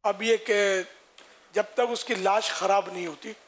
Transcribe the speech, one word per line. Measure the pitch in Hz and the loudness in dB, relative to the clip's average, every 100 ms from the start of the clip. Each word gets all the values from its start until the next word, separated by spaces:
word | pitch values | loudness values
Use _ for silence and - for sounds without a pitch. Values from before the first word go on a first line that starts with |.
अब | 208 190 | -2 -2
ये | 226 220 | 2 2
कि | 220 208 202 190 180 - _ - - - _ | 2 2 2 0 -4 -16 _ -20 -20 -20 _
जब | 208 208 | -4 -2
तक | - 240 | 0 0
उसकी | 233 - 208 | -2 -4 -2
लाश | 190 208 214 | 2 2 0
ख़राब | - 190 196 190 | -2 2 2 0
नहीं | 180 175 | -8 -10
होती | 151 220 214 | -10 -14 -16